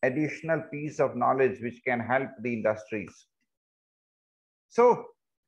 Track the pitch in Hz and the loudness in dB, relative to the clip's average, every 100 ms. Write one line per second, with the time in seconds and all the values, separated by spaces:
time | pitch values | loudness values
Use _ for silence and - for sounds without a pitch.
0 | 131 131 151 - 160 160 - 147 156 - | -2 0 -4 -6 -4 -4 -4 -10 -10 -2
1 | 135 120 120 131 131 - 117 117 - 120 | -2 2 0 4 2 2 -10 -8 -4 -4
2 | 110 131 139 - 117 117 107 107 - 110 | 0 0 0 -6 -6 -2 0 -2 -4 -8
3 | 82 - _ _ _ _ _ _ _ _ | -8 -16 _ _ _ _ _ _ _ _
4 | _ _ _ _ _ _ _ - 240 185 | _ _ _ _ _ _ _ 4 6 6
5 | - _ _ _ | -2 _ _ _